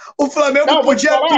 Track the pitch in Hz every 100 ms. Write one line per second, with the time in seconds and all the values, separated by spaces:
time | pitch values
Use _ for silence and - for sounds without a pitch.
0 | - - 277 302 285 269 294 302 262 233
1 | 302 302 311